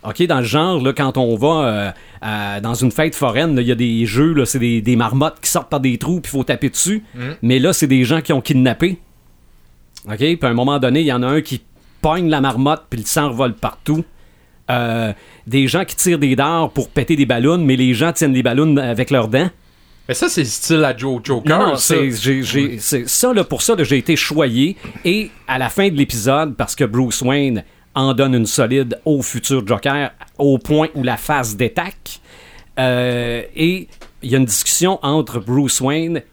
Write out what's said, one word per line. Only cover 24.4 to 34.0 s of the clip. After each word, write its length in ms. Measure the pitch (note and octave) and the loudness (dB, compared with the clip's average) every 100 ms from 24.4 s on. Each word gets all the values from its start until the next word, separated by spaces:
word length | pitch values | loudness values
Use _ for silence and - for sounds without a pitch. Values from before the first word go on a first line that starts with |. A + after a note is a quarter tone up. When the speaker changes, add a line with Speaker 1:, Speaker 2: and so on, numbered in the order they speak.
| C#3 A#2 D3 G3 - - F3 | 0 2 0 -2 -14 -6 -2
Speaker 1:
Et 260 | G3+ G#3 - - | -2 -4 -12 -6
à 100 | C3 | -2
la 120 | B2+ | -2
fin 200 | - G3 | 0 0
de 60 | D3 | 2
l'épisode, 600 | C#3 A#2+ G#2+ C#3 D#3 A#2+ | 0 0 0 2 0 -4
parce 200 | A#2 - | -6 -2
que 80 | B2+ | 0
Bruce 360 | A2+ B2+ - | 0 0 0
Wayne 420 | B2+ C#3+ C#3 A2 - _ _ - | 0 0 0 -2 -6 _ _ -2
en 180 | C3+ | 0
donne 220 | B2 C3+ B2+ | 2 2 2
une 100 | A2 | 0
solide 540 | - A2+ C3+ B2+ A2+ - | 0 2 2 0 -4 0
au 160 | C#3+ | 0
futur 440 | B2 B2 - C3+ G2+ | -2 -6 -2 -2 0
Joker, 460 | A#2 C#3 C#3+ C3+ - - - | -2 0 -2 -4 -8 -20 -2
au 200 | C#3+ C3+ | 2 2
point 280 | - D3+ D#3 D3+ | 2 0 0 -2
où 80 | |
la 140 | B2+ A2 | -4 -4
face 380 | - C#3+ A#2+ G#2 | -2 -2 -2 -2
détaque, 640 | A#2+ - F3 - - - _ - - - - - | -2 -2 -6 -12 -18 -18 _ -20 -20 -20 -12 -2
euh, 600 | C3 B2 B2 A#2+ A#2+ A#2 - - | 0 0 -2 -2 -4 -6 -8 -2
et 320 | D#3+ F#3 E3+ - | 0 0 -8 -20